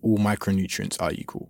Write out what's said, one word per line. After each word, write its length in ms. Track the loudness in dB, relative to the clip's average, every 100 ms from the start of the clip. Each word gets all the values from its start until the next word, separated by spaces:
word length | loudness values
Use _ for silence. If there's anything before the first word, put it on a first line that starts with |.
all 160 | 2 4
micronutrients 800 | 4 2 2 0 0 -4 -4 -2
are 120 | -2
equal. 360 | -2 -6 -12